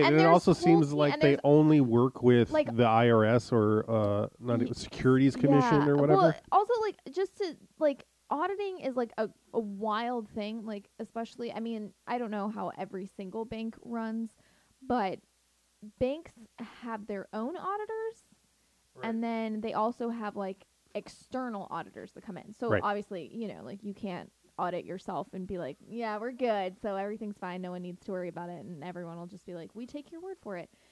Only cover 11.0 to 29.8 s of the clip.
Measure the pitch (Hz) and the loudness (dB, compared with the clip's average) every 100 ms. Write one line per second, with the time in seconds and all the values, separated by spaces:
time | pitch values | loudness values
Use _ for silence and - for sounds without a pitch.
11 | 220 226 226 - 233 - 226 226 208 _ | -12 -10 -10 -10 -10 -8 -8 -8 -10 _
12 | - 247 233 214 208 214 185 - 185 190 | -8 -6 -6 -6 -6 -6 -10 -10 -12 -10
13 | 196 - 190 220 226 226 226 - - 233 | -12 -14 -12 -10 -10 -8 -10 -12 -10 -8
14 | 226 226 226 _ _ _ _ _ 262 247 | -6 -8 -8 _ _ _ _ _ -4 -2
15 | 190 156 _ _ _ _ _ _ 214 _ | -2 -6 _ _ _ _ _ _ -20 _
16 | 254 311 330 247 220 - 226 - 240 226 | -4 -4 -12 _ -20 -16 -16 -14 -10 -10
17 | 214 202 - 214 240 349 370 415 427 440 | -8 -10 -8 -8 -8 -8 -8 -8 -8 -8
18 | 453 453 _ _ _ _ _ _ _ 127 | -8 -10 _ _ _ _ _ _ _ -12
19 | 226 226 233 226 220 220 220 - 220 240 | -8 -4 -4 -4 -6 -6 -6 -2 -2 -4
20 | 233 233 208 202 190 196 _ _ _ 208 | -8 -6 -8 -8 -10 -10 _ _ _ -14
21 | 196 - _ 254 247 208 175 165 190 - | -14 -20 _ -10 -8 -10 -10 -10 -10 -16
22 | - - - 180 - - 240 98 208 208 | -18 -18 -16 -16 -16 -8 -2 0 0 -6
23 | - 185 - 226 214 85 120 196 202 196 | -8 -12 -12 -10 -10 -12 -14 -14 -14 -12
24 | 196 180 - _ _ - 180 175 - 185 | -10 -12 -14 _ _ -8 -6 -6 -10 -12
25 | - 165 - 190 185 185 135 - - 226 | -10 -10 -10 -12 -10 -10 -10 -14 -14 -10
26 | 226 208 240 247 247 208 185 185 214 190 | -8 -8 -10 -4 -2 -2 -4 -6 -8 -6
27 | 202 220 214 202 185 180 180 180 180 175 | -6 -8 -10 -10 -10 -10 -10 -10 -12 -14
28 | - 185 180 175 175 170 104 165 180 175 | -10 -8 -8 -10 -12 -12 -14 -14 -12 -12
29 | 170 170 175 196 - 175 160 214 | -12 -14 -16 -18 -16 -16 -14 -16